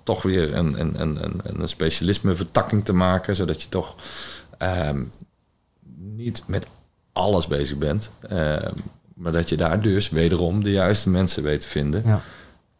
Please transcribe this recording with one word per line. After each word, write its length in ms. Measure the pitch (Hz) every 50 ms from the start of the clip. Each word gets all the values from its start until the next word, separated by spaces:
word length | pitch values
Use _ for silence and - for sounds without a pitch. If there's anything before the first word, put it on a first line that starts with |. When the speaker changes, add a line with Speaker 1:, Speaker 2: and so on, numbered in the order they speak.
| -
Speaker 1:
toch 180 | - - -
weer 340 | - 95 92 92 82 76 55
een, 240 | 78 85 78 71 -
een, 220 | 76 78 - -
een, 220 | 80 78 76 - 82
een, 380 | 82 - 87 - - - 82
een 60 | 82 78
specialisme 680 | - - 80 80 - - 82 90 101 - - 98 90
vertakking 500 | 82 95 - - - - - 113 104 104
te 80 | 104 95
maken, 420 | 90 92 92 92 92 - - 98
zodat 260 | 90 92 80 78 -
je 80 | - -
toch, 260 | - 92 80 - - - - - - - - - - - - - - -
ehm, 460 | - 92 92 90 80 73 69 69 - - - - - - _ _ _ _ _ _ _ _ _ _ _ - 62 71
niet 460 | 90 104 107 107 117 120 - - - -
met 200 | - 95 - - - - _ _ _ _ _ _ _
alles 340 | - 90 104 101 90 80 -
bezig 300 | 73 71 71 73 73 71
bent, 320 | 76 73 80 104 - - - - - -
ehm, 440 | - 87 78 76 76 - - - - - - - - - _ _ -
maar 180 | - 87 85
dat 180 | 80 85 82 -
je 80 | 80 76
daar 240 | 87 80 82 107
dus 280 | 107 110 95 98 101 -
wederom 540 | 80 78 85 85 90 85 87 82 92 107 101
de 80 | 101
juiste 380 | 98 98 92 92 104 101 - 95
mensen 340 | 90 90 92 90 - - 73
weet 180 | 76 73 73
te 60 | - -
vinden. 340 | - 76 71 73 76 104 113
Speaker 2:
Ja. 160 | 110 107 - - - - - - - - _ _ _ _ _